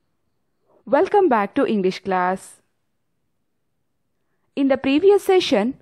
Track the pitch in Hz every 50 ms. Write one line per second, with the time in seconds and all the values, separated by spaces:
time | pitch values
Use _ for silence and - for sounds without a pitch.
0 | _ _ _ _ _ _ _ _ _ _ _ _ _ _ _ _ _ 208 - -
1 | 381 370 - 403 381 311 240 214 202 196 - 277 262 - 226 202 180 185 - -
2 | - 196 185 185 180 185 190 190 - - - _ _ _ _ _ _ _ _ _
3 | _ _ _ _ _ _ _ _ _ _ _ _ _ _ _ _ _ _ _ _
4 | _ _ _ _ _ _ _ _ _ _ _ 269 277 262 269 262 - 269 277 302
5 | - 392 403 381 - - 381 370 - - 269 196 208 247 269 -